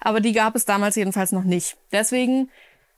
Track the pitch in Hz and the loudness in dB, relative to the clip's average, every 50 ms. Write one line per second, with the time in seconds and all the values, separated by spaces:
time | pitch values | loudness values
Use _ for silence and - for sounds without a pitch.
0 | - 220 214 220 208 233 220 226 214 220 220 240 - - 202 202 202 208 202 220 | -2 0 0 2 2 2 2 2 2 2 0 -2 0 0 0 0 0 0 0 0
1 | 196 196 - 202 190 - 196 185 185 185 175 175 - - - _ _ - - 202 | -2 -2 0 -2 -2 -2 -2 0 0 0 0 0 -2 -6 -10 _ _ -4 -2 -2
2 | 220 - 254 254 254 247 262 269 262 - _ - - - _ _ _ _ _ | 0 0 0 0 0 2 2 0 0 -4 _ -18 -20 -20 _ _ _ _ _